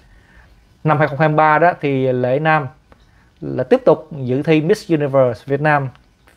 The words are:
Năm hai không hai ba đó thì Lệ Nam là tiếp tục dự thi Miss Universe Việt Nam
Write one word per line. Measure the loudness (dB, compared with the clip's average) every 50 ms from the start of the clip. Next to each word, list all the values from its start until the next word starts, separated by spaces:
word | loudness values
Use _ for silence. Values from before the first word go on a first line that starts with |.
| _ _ _ -20 _ _ _ -20 -20 _ _ _ _ _ _ _ -2
Năm | 0 0 0
hai | 0 -2
không | 0 0
hai | 0 0
ba | 2 2 2 2 4 4
đó | 2 2 0 0
thì | -4 -4 -2 -2 -2 -2
Lệ | -2 -2 -2 -2 -2 0
Nam | 0 0 0 0 -2 -6 -12 _ _ -20 -20 _ _ _ _ _ _ _ _ -14
là | -12 -8 -6 -4 0
tiếp | 0 0 2 4
tục | 4 2 2 0 -10 -12
dự | -10 -6 -4 -4 -2
thi | 0 0 0 2
Miss | 2 0 -2 -2 -2 -2
Universe | -2 -2 -2 0 2 2 2 2 0 -6 -6
Việt | -6 -4 -2
Nam | 0 0 0 0 -2 -6 -10 _ _ _ _ _ _ _ _